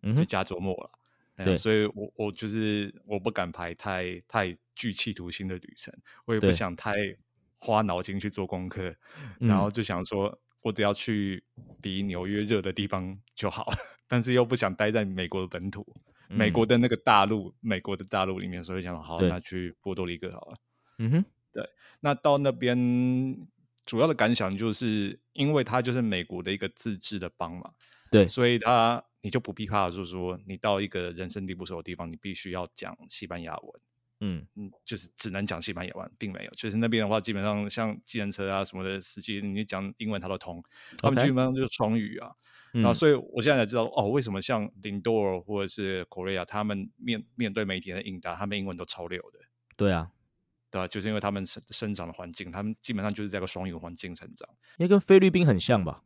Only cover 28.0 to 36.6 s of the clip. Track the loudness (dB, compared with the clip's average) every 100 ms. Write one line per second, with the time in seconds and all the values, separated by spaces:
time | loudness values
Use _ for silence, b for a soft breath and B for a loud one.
28 | b 8 8 6 4 4 4 6 6 2
29 | -6 _ -4 -2 -4 -8 -2 0 0 -2
30 | -8 -6 -6 -6 -10 -4 0 0 0 -4
31 | -6 -6 -8 -8 -8 -8 -8 -10 -10 -10
32 | -10 -10 -10 -10 -8 -8 -8 -10 -14 -14
33 | -16 -14 -10 -10 -8 -12 -12 -20 _ _
34 | _ _ -6 -6 -10 -16 -16 _ -12 -12
35 | -12 -10 -8 -4 -4 -4 -6 -8 -8 -10
36 | -16 _ -10 -10 -14 -10